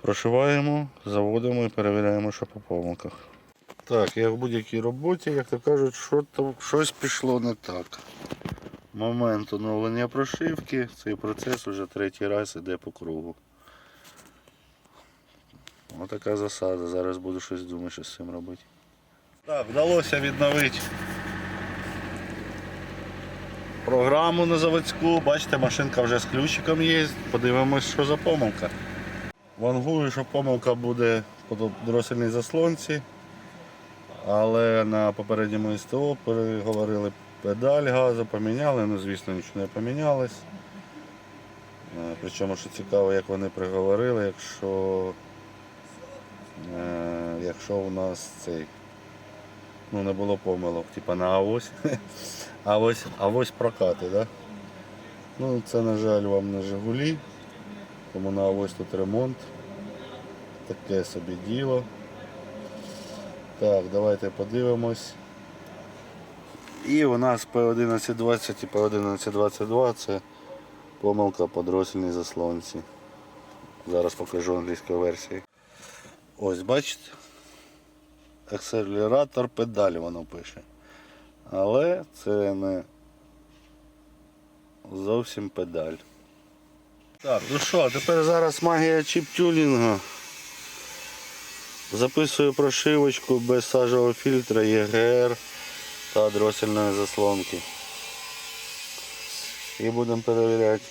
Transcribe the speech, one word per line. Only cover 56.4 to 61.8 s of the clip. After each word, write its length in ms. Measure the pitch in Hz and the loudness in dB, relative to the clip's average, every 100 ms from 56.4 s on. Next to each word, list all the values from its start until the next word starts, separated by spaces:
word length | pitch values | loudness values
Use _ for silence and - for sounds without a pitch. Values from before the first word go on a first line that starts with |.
| 98 | 2
не 100 | 98 | -2
Жигулі, 540 | 95 98 107 120 147 156 - - - - - - - - - | -2 -4 -2 0 0 -2 -8 -18 -18 -18 -16 -16 -18 -18 -12
тому 180 | 95 95 | -6 -2
на 120 | 98 | 0
авось 300 | 98 98 98 | 2 2 -2
тут 220 | - 90 | -4 -6
ремонт. 420 | 95 95 107 131 127 - - - - 104 - - - - - - - - | -2 0 0 0 -4 -12 -16 -16 -14 -14 -14 -14 -14 -16 -16 -18 -18 -10
Таке 380 | - - 98 | -10 0 0
собі 280 | 87 - 85 90 95 | 0 -6 -8 -8 -4
діло. 380 | 120 135 127 | -2 2 0